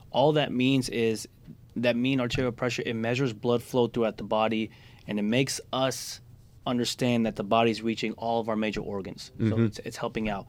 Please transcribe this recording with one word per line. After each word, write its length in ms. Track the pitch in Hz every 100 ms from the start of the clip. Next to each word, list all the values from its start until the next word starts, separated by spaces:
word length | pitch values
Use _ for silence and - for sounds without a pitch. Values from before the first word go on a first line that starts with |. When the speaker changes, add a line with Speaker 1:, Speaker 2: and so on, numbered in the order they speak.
| -
Speaker 1:
All 220 | 117 143
that 200 | 151 139
means 360 | 123 127 135 120
is 400 | 117 113 110 - - - - - -
that 200 | 120 120
mean 240 | 131 135
arterial 320 | 120 127 127
pressure, 300 | 117 127 - -
it 80 |
measures 380 | 113 113 123 139
blood 300 | 104 120 120
flow 240 | - 127 120
throughout 280 | 123 113 -
the 80 |
body, 460 | 101 110 110 110 107 - - - -
and 120 | 107
it 40 |
makes 360 | 104 123 139 - -
us 480 | 123 131 - - - - - - - -
understand 600 | 123 113 - 127 120 113
that 100 | 101
the 80 |
body's 380 | 101 113 117 104
reaching 300 | 110 110 110
all 280 | 110 117 117
of 80 | 110
our 80 | 107
major 240 | 107 101
organs. 520 | - 101 92 - - -
So 60 |
Speaker 2:
Mm-hmm. 200 | 110 110
Speaker 1:
it's, 140 | 113 -
it's 160 | - 117
helping 320 | 117 113 110
out. 180 | 98